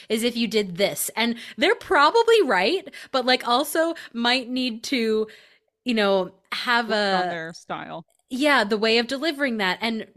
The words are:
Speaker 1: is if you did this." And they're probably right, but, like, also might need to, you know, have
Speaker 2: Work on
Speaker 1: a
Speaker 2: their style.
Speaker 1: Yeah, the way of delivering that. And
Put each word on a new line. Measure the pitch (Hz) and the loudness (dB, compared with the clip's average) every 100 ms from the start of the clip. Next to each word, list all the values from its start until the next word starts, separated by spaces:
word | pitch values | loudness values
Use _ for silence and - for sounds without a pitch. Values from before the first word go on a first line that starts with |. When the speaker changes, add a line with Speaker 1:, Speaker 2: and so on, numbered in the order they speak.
| - | -6
Speaker 1:
is | 220 | -2
if | 240 | -2
you | 233 226 | -2 -2
did | 214 202 170 | -2 -2 0
this." | 190 143 - | -2 -2 -6
And | - 233 233 - - | -2 -2 -2 -10 -2
they're | 320 | 0
probably | 480 - 339 294 466 453 453 | 0 2 4 6 4 4 4
right, | 294 185 202 370 - - - | 4 2 2 -2 -6 -16 -6
but, | 262 247 | -2 2
like, | 254 247 | 0 2
also | 247 294 330 330 320 - | 0 0 0 0 -2 -10
might | 233 233 254 233 | -4 0 0 -2
need | 254 254 220 | -4 -4 -6
to, | - 254 226 220 214 - _ _ _ _ | -4 -2 0 0 -2 -10 _ _ _ _
you | 247 | -2
know, | 220 202 196 180 - _ | 0 2 2 0 -8 _
have | - - 240 226 | -6 0 0 0
Speaker 2:
Work | 214 202 185 | 0 2 0
on | 180 | 0
Speaker 1:
a | |
Speaker 2:
their | 170 160 | -4 -8
style. | 170 - 160 156 160 - _ _ | -14 -12 -12 -10 -14 -16 _ _
Speaker 1:
Yeah, | 254 294 269 | -2 2 2
the | 208 214 | 2 0
way | 220 226 | 2 2
of | 233 | 0
delivering | 269 320 277 277 226 | -2 -4 -2 -2 0
that. | 185 180 | -2 -2
And | 226 226 - | -4 -4 -8